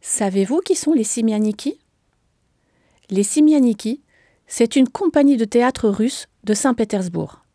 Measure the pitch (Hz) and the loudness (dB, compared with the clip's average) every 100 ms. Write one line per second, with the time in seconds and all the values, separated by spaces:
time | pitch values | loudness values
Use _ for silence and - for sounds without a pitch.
0 | - - 202 190 196 302 - 349 302 311 | -6 -4 -2 0 0 0 0 0 2 0
1 | 220 - 226 214 214 208 277 440 _ _ | 0 -2 -2 0 -2 -2 -8 -10 _ _
2 | _ _ _ _ _ _ _ _ _ _ | _ _ _ _ _ _ _ _ _ _
3 | _ 190 202 302 302 302 247 208 214 269 | _ -2 0 2 4 4 2 0 -6 -8
4 | _ _ _ _ _ - 233 277 262 - | _ _ _ _ _ -2 0 2 0 0
5 | 370 302 285 262 220 240 247 - 220 202 | 0 2 2 2 0 0 0 0 -2 0
6 | 226 - - _ 208 208 269 240 214 202 | -2 -4 -16 _ -4 0 0 0 -2 -4
7 | 180 170 151 - _ | -4 -6 -8 -12 _